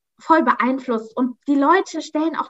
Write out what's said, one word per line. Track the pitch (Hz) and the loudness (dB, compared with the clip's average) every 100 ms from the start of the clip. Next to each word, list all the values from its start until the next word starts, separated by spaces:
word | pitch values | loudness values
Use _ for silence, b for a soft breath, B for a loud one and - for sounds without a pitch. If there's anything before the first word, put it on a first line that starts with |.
| _ _ | _ _
voll | - 320 | 2 4
beeinflusst. | - - 240 269 - 220 220 - | 4 0 -2 -2 -4 -6 -6 -4
Und | 254 - - | -4 -4 -2
die | 277 | 0
Leute | 277 370 - 320 | 4 2 0 -8
stellen | - 302 320 | -6 -4 -4
auch | - | -4